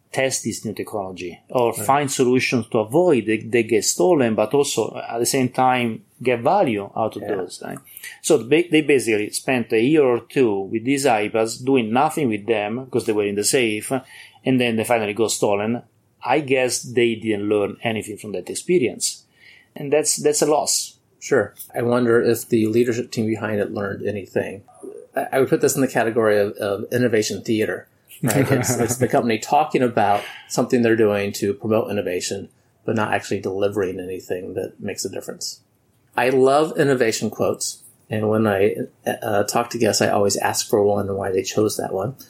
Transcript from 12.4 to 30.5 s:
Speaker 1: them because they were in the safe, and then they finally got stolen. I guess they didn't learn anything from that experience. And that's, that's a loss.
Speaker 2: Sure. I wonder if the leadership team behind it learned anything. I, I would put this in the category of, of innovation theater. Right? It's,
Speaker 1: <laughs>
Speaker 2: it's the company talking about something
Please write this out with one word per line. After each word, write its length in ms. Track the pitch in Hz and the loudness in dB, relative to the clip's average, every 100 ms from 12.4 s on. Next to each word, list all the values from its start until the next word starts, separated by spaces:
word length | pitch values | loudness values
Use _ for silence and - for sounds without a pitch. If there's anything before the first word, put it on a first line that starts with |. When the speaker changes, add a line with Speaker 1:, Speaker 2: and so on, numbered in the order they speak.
| 104 | 0
Speaker 1:
them 400 | 110 104 117 131 | -2 -2 -6 -4
because 200 | 123 110 | -4 0
they 60 | |
were 120 | 104 101 | 0 0
in 100 | 101 | 0
the 80 | |
safe, 480 | 101 139 117 107 - 135 - - - _ - | 0 2 2 -2 -4 -6 -6 -20 -20 _ 0
and 140 | 131 | 2
then 140 | 123 113 | 2 0
they 80 | |
finally 300 | 107 120 104 | 0 0 0
got 180 | 104 107 | 0 -2
stolen. 500 | - 117 101 107 120 - _ _ _ | 0 0 0 0 -4 -8 _ _ _
I 160 | - 139 | -2 0
guess 420 | 139 131 127 - | 2 0 0 -2
they 320 | 135 120 120 110 | -4 0 2 0
didn't 340 | 110 104 104 | -2 -2 0
learn 280 | 107 98 98 | 0 0 -4
anything 340 | 120 110 101 101 | -4 -4 -6 -12
from 140 | 107 | -10
that 160 | 95 87 | -10 -8
experience. 720 | 98 - 180 117 - - - _ _ - - _ - | -8 0 2 2 -2 -8 -8 _ _ -20 -20 _ -12
And 160 | 143 | -2
that's, 260 | 143 151 - | 0 0 0
that's 260 | 147 147 | 0 2
a 20 | 151 | 2
loss. 520 | 151 - - - - _ _ | 2 0 -2 -4 -14 _ _
Speaker 2:
Sure. 360 | - 135 98 - - - | 0 0 0 -6 -12 -4
I 60 | |
wonder 400 | 120 120 123 117 | 0 2 4 4
if 260 | 117 113 - | 4 0 0
the 200 | 117 107 | 0 2
leadership 440 | 113 120 117 120 | 2 2 0 -4
team 140 | - 110 | -4 -2
behind 340 | 107 107 104 | -2 -2 -2
it 140 | 98 | -2
learned 340 | 107 101 101 104 | -4 -6 -6 -6
anything. 560 | 101 92 - 95 95 - - - - - - | -6 -4 -4 -4 -8 -16 -20 -18 -18 -10 -8
I, 120 | 143 | -2
I 60 | 131 | 0
would 100 | 123 | 2
put 120 | 156 | 2
this 140 | 143 135 | 2 2
in 60 | |
the 60 | 131 | 0
category 500 | 131 113 113 110 104 | 0 0 2 4 4
of, 120 | 101 - | 2 -2
of 280 | 104 98 113 | -4 -4 -2
innovation 480 | 120 123 110 107 98 | 0 2 2 0 -4
theater. 440 | - 110 104 92 - _ _ - | -2 0 0 -4 -10 _ _ -6
Right? 280 | 123 143 135 | 0 2 2
It's, 180 | 135 117 | 2 0
Speaker 1:
<laughs> 100 | 120 | 0
Speaker 2:
it's 180 | 117 120 | 0 0
the 100 | 123 | 0
company 280 | 143 117 110 | 2 2 -2
talking 420 | - 147 156 160 | 2 2 2 2
about 420 | 123 113 101 101 - - | 0 2 2 2 -2 -14
something 340 | - | -8